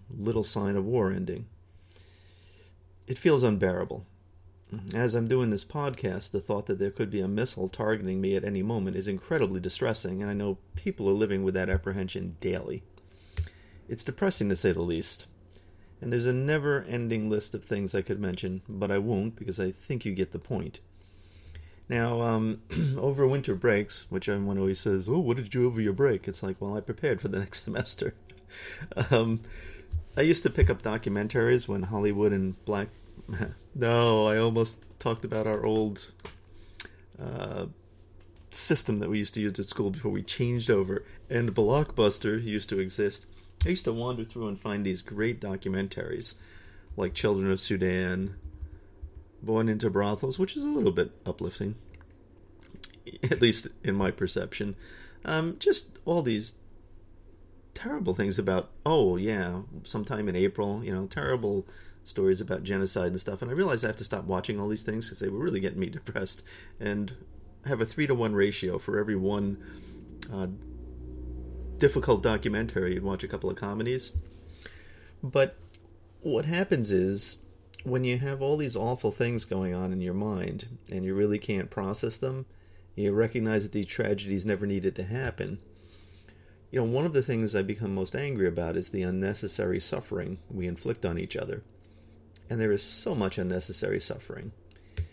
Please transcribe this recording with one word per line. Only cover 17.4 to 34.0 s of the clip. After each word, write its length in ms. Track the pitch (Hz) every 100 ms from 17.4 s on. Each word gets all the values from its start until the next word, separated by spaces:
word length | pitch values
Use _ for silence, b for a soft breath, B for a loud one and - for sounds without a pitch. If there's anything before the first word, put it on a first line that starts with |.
| -
of 100 | 104
things 300 | - 101 98
I 80 | 98
could 180 | 95 101
mention, 420 | 95 90 95 95 -
but 220 | 101 98
I 80 | 98
won't 380 | 107 101 110 113
because 240 | - 92
I 100 | 92
think 340 | - - 127
you 80 | 110
get 180 | 92 92
the 60 | -
point. 420 | - 110 82 - - B B B B B B B B B B
Now, 340 | 120 117 117
um, 400 | 117 113 110 110 - 160
<clears throat> 180 | 151 135
over 280 | 135 139 135
winter 280 | 139 135
breaks, 520 | 95 123 104 101 - -
which 200 | 92 -
everyone 300 | 101 98 98
always 220 | 95 95
says, 280 | 110 95 95
"Oh, 100 | 156
what 180 | 139 120
did 100 | 104
you 140 | 127
do 60 | 123
over 140 | 113
your 120 | 107
break?" 340 | 95 139 98 -
It's 160 | 92
like, 140 | 95 92
well, 160 | 101 104
I 40 |
prepared 400 | - 117 147 98
for 80 | 101
the 100 | 95
<laughs> 20 |
next 240 | 98 -
semester. 500 | - 113 - - - - - - - B B B 156 - 120
Um, 300 | 120 113 113 - B B B B B - -
I 60 |
used 200 | 156 165
to 60 | -
pick 200 | - -
up 120 | -
documentaries 840 | 110 110 101 101 107 123 117 123 123
when 140 | 101
Hollywood 480 | 92 107 104 101 104
and 300 | 98 95 92
Black, 240 | - 101 107 - - - -
<laughs> 460 | 92 - - -
no, 520 | 135 117 117